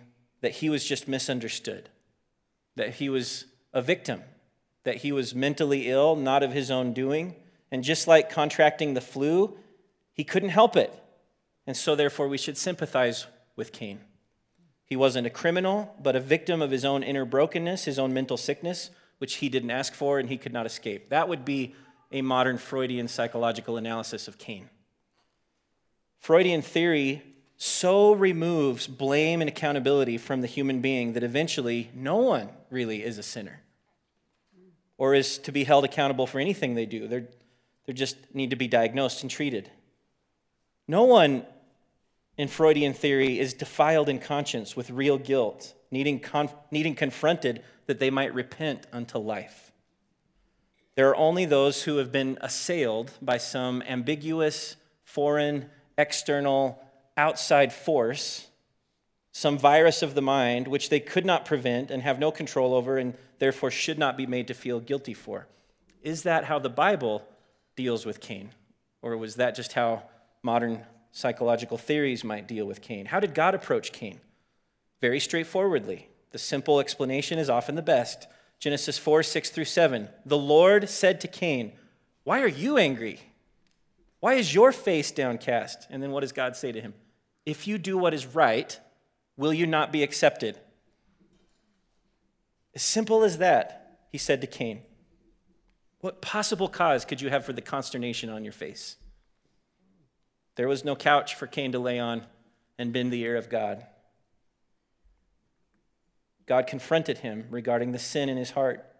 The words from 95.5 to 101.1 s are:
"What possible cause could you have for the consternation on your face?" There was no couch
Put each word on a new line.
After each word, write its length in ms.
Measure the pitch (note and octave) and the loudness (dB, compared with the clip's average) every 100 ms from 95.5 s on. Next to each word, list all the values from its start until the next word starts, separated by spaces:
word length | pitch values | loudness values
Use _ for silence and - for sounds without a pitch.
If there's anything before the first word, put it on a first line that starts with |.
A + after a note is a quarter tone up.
| _ _ _ _ _ | _ _ _ _ _
"What 220 | F#3 - | -12 -10
possible 480 | - G#3 G3+ F#3+ F#3+ | -6 -2 -2 0 -2
cause 340 | - E3+ C3 | 2 2 2
could 160 | - C3+ | 0 -6
you 100 | C#3 | -2
have 160 | C#3 - | -2 -2
for 80 | |
the 80 | A#2+ | -10
consternation 680 | - C#3 B2+ B2+ A#2+ A2+ A2+ | -8 -6 -6 -6 -6 -6 -8
on 160 | A2 G#2+ | -10 -12
your 80 | |
face?" 420 | - - - - - - - _ _ _ _ _ _ _ _ _ _ _ _ _ - | -12 -12 -12 -14 -16 -20 -20 _ _ _ _ _ _ _ _ _ _ _ _ _ -4
There 140 | B2+ | -2
was 160 | C#3 D3 | -2 -2
no 100 | C#3 | 0
couch 400 | - | 4